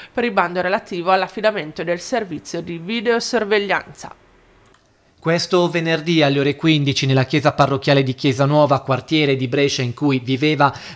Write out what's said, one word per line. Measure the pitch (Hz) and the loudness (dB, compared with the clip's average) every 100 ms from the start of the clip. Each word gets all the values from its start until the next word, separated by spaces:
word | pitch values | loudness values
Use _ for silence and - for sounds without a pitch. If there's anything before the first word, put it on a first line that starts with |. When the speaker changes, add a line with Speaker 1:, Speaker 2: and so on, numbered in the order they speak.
| - | -10
Speaker 1:
per | - | -4
il | 233 | 0
bando | 196 175 180 | 0 0 -2
relativo | 180 196 - 180 170 | -2 -2 -4 -4 0
all'affidamento | 190 185 - 214 208 151 151 | 0 0 -2 -2 -2 -6 -8
del | 170 175 | -4 -4
servizio | - - 190 147 - 170 | -4 -4 -4 -8 -10 -10
di | 165 170 | -8 -10
videosorveglianza. | 165 233 233 233 233 233 208 208 202 165 - - - - _ _ _ _ _ _ _ _ _ _ | -6 -4 0 0 0 -2 0 0 0 -2 -4 -16 -20 -20 _ _ _ _ _ _ _ _ _ _
Speaker 2:
Questo | 160 170 - 180 175 | -2 0 2 2 2
venerdì | 165 165 165 156 165 | 0 0 0 0 2
alle | 143 139 | 2 2
ore | 143 139 | 0 0
quindici | 160 156 143 131 135 | 2 2 0 0 2
nella | 131 | 2
chiesa | 127 151 147 | 2 0 2
parrocchiale | - 139 135 147 139 | 2 2 0 2 2
di | 131 127 | 2 0
Chiesa | 147 123 139 | -2 0 2
Nuova, | 151 143 135 | 4 4 2
quartiere | - 123 - 156 143 135 | 0 -4 0 0 2 0
di | 127 | -2
Brescia | 135 143 - | 0 0 0
in | 123 | -4
cui | 120 147 131 | -2 0 0
viveva, | 120 131 151 143 139 - - | 0 0 0 2 2 0 -12